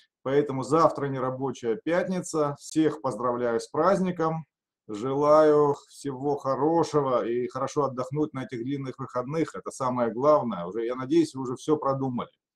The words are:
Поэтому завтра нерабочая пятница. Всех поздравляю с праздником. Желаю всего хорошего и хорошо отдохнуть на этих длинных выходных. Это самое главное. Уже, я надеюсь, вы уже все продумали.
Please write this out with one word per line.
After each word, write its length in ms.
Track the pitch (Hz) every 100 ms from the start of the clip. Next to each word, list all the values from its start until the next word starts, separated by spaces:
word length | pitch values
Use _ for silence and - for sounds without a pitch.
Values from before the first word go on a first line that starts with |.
| _ _
Поэтому 420 | 131 143 147 131
завтра 420 | 117 156 156 - 139
нерабочая 720 | 135 127 127 135 120 117 110
пятница. 800 | - 170 190 185 - 160 143 135
Всех 420 | - 156 156 -
поздравляю 600 | 131 110 123 120 120 117
с 80 | -
праздником. 760 | 147 170 190 185 175 160 160 151 _ _ _ -
Желаю 840 | 104 127 135 147 151 156 147 147 139 -
всего 480 | - 139 127 143 143
хорошего 880 | 135 127 147 165 151 151 135 123 104
и 220 | 120 120
хорошо 380 | 131 131 151 135
отдохнуть 480 | 123 131 147 147
на 100 | 131
этих 220 | 123 127 120
длинных 340 | 143 131 -
выходных. 560 | 131 123 123 160 156 -
Это 160 | 104
самое 400 | - 127 123 117
главное. 540 | 107 143 151 120 92 87
Уже, 200 | 107 117
я 100 | 127
надеюсь, 380 | 131 165 151
вы 100 | 131
уже 120 | 127 123
все 220 | - 151
продумали. 540 | 139 135 135 120 87 _ _